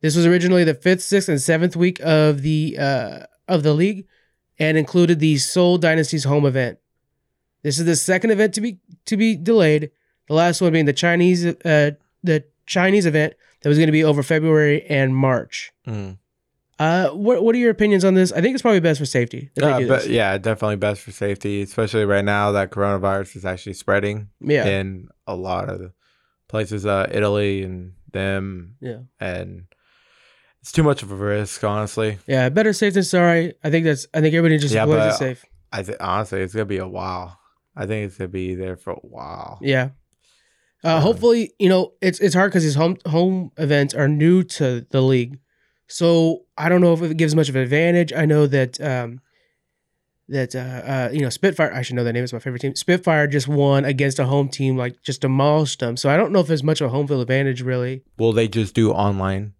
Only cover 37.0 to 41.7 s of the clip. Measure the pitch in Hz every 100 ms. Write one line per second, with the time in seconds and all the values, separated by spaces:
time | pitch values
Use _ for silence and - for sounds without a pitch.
37 | 92 92 92 90 _ _ _ - 98 110
38 | 101 - 92 92 92 90 92 90 - 87
39 | - 60 65 82 - - 135 131 127 135
40 | _ _ _ _ _ _ _ _ 165 160
41 | 156 226 240 233 226 _ 196